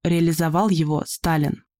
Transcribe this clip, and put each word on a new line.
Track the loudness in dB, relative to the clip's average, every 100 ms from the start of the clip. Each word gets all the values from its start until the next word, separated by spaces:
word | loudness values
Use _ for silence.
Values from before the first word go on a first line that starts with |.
реализовал | -2 2 2 2 0 2 2
его | 0 0 -2 -4
Сталин. | -6 -2 0 -2 -4 _ _